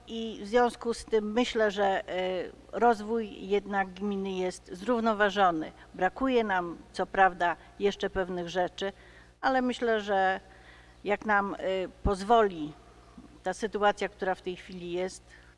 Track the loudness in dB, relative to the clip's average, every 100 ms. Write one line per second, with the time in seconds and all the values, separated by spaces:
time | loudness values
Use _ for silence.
0 | -6 -8 -8 -10 0 4 4 0 -6 -6
1 | 0 0 2 0 0 2 0 2 2 0
2 | -2 -4 -4 -4 -6 -12 -10 2 4 4
3 | 0 -4 -4 -8 -2 -2 0 -2 -2 -4
4 | -4 -2 -4 -2 -4 -6 -14 -8 -2 0
5 | 2 4 2 4 4 4 -4 -12 -14 -2
6 | -2 0 2 2 2 0 -2 -8 -10 -6
7 | -2 4 4 4 0 -2 -8 -2 -2 0
8 | -4 -2 -4 -4 -4 -2 -2 -2 -8 -8
9 | -18 -20 -20 _ 0 2 0 0 0 0
10 | 2 2 2 0 -6 -20 -20 -20 -20 -8
11 | -4 -2 2 2 2 -4 -4 -4 -6 -4
12 | -2 0 4 6 4 0 -8 -10 -20 -20
13 | -20 -20 -20 -10 -8 -4 -4 0 0 0
14 | -4 -4 -4 -4 -6 -10 -12 -12 -8 -6
15 | -6 -8 -20 -20 -20